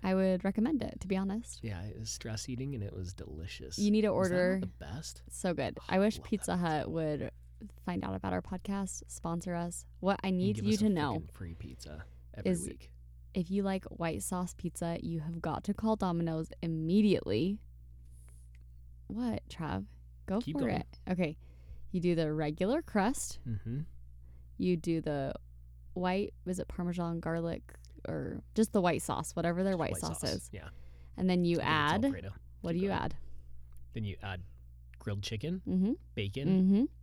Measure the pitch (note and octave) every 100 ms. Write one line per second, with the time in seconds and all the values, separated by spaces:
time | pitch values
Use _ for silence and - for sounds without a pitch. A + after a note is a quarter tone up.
0 | F#3+ F#3+ F#3+ F#3 F#3+ G3+ A3 D4+ G3+ -
1 | F#3 F#3+ G3 G3+ A#3 - A2+ F#2+ G2 -
2 | A2 - A#2+ G#2+ - B2 C3+ C#3 G2+ -
3 | F2 F2+ - D2+ E2 - - - G#3 G#3
4 | G#3+ C3+ F#3+ F3+ F3+ F#3+ F#3 - - G#2+
5 | D#3+ - - - F#3+ F3 B2 - - F#3
6 | G3+ G#3+ - G#3 - F3+ F3 D#3 - D#3+
7 | D#3 D3 - - - - G#3 - - F3+
8 | F#3+ F#3+ F#3+ F#3 F3+ F#3 - G3 F#3+ -
9 | - - E3+ E3+ F3 E3+ F3 E3+ - -
10 | F#3 G3 F#3+ F#3 F#3 D3+ G3 G#3+ G#3+ F#3
11 | D3 G2+ D#2 - F2+ E2 C#2 C2 - D2+
12 | - - - - - F3 F3 - - -
13 | - - - - E3+ G3 G3 F#3+ - -
14 | E3+ D#3 - F3+ F3+ - F3 - E3+ E3+
15 | E3 E3 D#3 E3+ E3 D3+ - G3+ A3 A3
16 | F#3+ E3+ E3+ D#3+ D#3+ - E3 D#3+ D#3+ F#3+
17 | G#3 F#3 - G#2 E3 G#3 - - - -
18 | - - - - - - - - - -
19 | - G3+ A#3+ A3 - - D#3+ F#3+ G3+ -
20 | - - - F#3+ A#3+ G#3+ B3+ F3+ - -
21 | - F3+ E3+ D#3 - - - - - F#3
22 | F3 E3+ D#3 D3+ D3+ D#3 F#3 C#4+ - G#3+
23 | G3 C#4 - - - A2 A2+ B2 D#3 -
24 | - - - - - - F3+ F3 E3+ E3
25 | D#3 D3 C3+ - - - - - - -
26 | F3+ F#3+ G#3 - - F#3 - - F3 F3
27 | E3+ E3+ E3 E3 E3 - - - - -
28 | - D#3 C#3 - - - A3 G#3 F3+ D#3
29 | - C#3 - - E3 E3+ F#3+ F#3+ D#3 -
30 | - E3 - - - F#2+ D#2+ - - -
31 | - - F#3 F3+ F3 E3+ - D#3 D3 F3+
32 | C4+ D#3 F#2+ - - - F3 E3+ G3 F#3
33 | - - - - - - - - - -
34 | G#2 F2+ G2 F#2 F#2 - - - - -
35 | - G2+ G2+ A2+ D3 F3+ - F#3 F#3+ C#4+
36 | - - G2+ G2+ D3 F#3+ F#3 G3 C#4 -